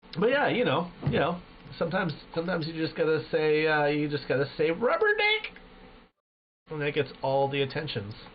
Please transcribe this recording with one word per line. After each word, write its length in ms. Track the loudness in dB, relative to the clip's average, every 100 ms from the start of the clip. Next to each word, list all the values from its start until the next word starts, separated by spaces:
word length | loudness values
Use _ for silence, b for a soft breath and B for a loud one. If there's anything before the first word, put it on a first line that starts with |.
| -14 0
But 120 | 2
yeah, 180 | 4 2
you 180 | 2
know, 260 | 2 2 -2 -4
you 140 | -2 2
know, 200 | 0 -2 -8 -20 -18 -4
sometimes, 360 | -2 0 -2 -4 -8
sometimes 340 | -6 -2 -2 -4
you 60 |
just 220 | -2 -4
gotta 280 | 0 2 2 0
say, 360 | 0 4 4 4
uh, 180 | 2
you 220 | 2 2 0
just 180 | -2 -2
gotta 220 | 0 0 0
say, 140 | 0
Rubber 420 | 2 2 4 4 4
dick! 340 | 2 0 -2 -14 -20 -20 -20 -20 -20 _ _ _ _ _ _
And 100 | -4
that 120 | -2
gets 160 | 0 -2 -2
all 280 | -2 2 2
the 120 | 0
attentions. 520 | -2 -2 -6 -6 -8 -10 -16